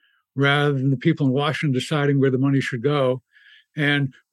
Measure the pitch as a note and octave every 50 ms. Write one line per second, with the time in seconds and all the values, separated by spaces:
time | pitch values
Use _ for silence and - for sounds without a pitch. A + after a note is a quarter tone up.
0 | _ _ _ _ _ _ - C3+ C#3 C#3 C#3+ D3 D3 D3 C#3+ C3+ C3 C#3 C3+ A#2+
1 | - E3+ D#3 - D3 C3 B2+ C#3+ C#3 D3+ C#3 - - D3 B2+ B2+ B2+ - D#3+ D3
2 | C#3+ C#3+ C#3+ C#3 C3 C3+ B2+ B2+ C3+ C#3 C#3 C3+ B2+ - - A#2 A2 D3 D3 C#3+
3 | C3 B2+ B2+ B2+ - _ _ _ - - - - _ _ _ D3+ D3 C#3+ D3 C#3+
4 | C#3 C3+ - _ _ _